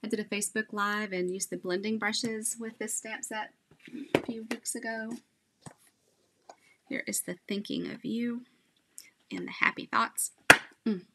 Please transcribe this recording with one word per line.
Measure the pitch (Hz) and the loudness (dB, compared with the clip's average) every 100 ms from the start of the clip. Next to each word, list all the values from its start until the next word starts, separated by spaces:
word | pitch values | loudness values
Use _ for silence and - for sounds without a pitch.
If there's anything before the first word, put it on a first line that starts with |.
I | 214 | 0
did | 220 | -2
a | |
Facebook | 214 208 208 220 214 | 0 -2 0 -2 -2
Live | 208 202 208 208 | 0 2 2 0
and | 185 180 | 0 0
used | 190 - | 0 -4
the | 180 | -4
blending | 180 180 214 220 | 0 0 2 0
brushes | 214 214 233 220 220 233 | 0 0 -2 -2 -4 -4
with | 226 220 | -8 -6
this | 214 | -4
stamp | - 220 214 | -4 -4 -8
set | - 220 - _ _ - - 247 277 | -6 -6 -6 _ _ -20 -14 -12 0
a | - | 0
few | - 226 226 | 0 -8 -6
weeks | 233 - | -6 -6
ago. | 233 226 226 220 240 _ _ _ _ - - - _ _ _ _ _ _ - - - _ | -6 -4 -6 -6 -10 _ _ _ _ -20 -20 -20 _ _ _ _ _ _ -20 -20 -20 _
Here | 269 - | -6 -4
is | 208 | -4
the | - 180 - | -4 -10 -4
Thinking | 202 208 170 170 | -4 -2 -4 -4
of | - | -6
You | - 220 240 240 247 _ _ _ _ - - _ _ | -4 -2 -2 -4 -10 _ _ _ _ -20 -20 _ _
and | - - | -8 -8
the | |
Happy | - - - - | 2 2 2 0
Thoughts. | - 226 - - _ - - - - | 2 2 0 -6 _ 10 10 10 -4
Mm. | - 190 - | -2 -2 -4